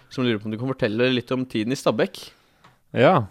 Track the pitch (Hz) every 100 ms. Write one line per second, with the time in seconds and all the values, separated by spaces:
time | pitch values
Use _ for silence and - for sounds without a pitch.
0 | _ - 123 107 110 110 131 127 113 107
1 | 127 127 - 127 127 113 107 135 - 113
2 | 190 - - _ _ _ - _ _ 110
3 | 139 180 98